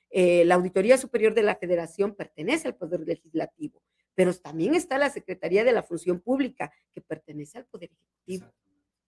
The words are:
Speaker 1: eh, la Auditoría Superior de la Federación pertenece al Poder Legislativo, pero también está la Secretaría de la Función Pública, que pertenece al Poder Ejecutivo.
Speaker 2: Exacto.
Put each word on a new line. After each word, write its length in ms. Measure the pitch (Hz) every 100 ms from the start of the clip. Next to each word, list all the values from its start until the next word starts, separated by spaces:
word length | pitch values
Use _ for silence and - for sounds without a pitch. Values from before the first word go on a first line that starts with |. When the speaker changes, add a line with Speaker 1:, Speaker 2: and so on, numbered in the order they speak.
| _
Speaker 1:
eh, 340 | 190 180 175
la 120 | 170 180
Auditoría 420 | 180 190 208 254
Superior 340 | 262 233 214
de 100 | 214
la 140 | 208 175
Federación 580 | 175 175 165 - 202
pertenece 540 | 202 160 - 170 320 277
al 80 | -
Poder 240 | 160 175
Legislativo, 840 | 165 165 160 156 - _ - - _ _ _
pero 200 | - 180
también 400 | 175 143 160 190
está 240 | 339 - 262
la 100 | 285
Secretaría 560 | - - 180 170 190
de 80 | 240
la 100 | 233
Función 380 | - 170 180 175
Pública, 520 | - 269 254 - - _ _
que 80 | -
pertenece 580 | - 156 - 151 147 233
al 80 | 262
Poder 240 | 185 170
Ejecutivo. 560 | _ _ _ - 185 -
Speaker 2:
Exacto. 260 | _ _ _ _ _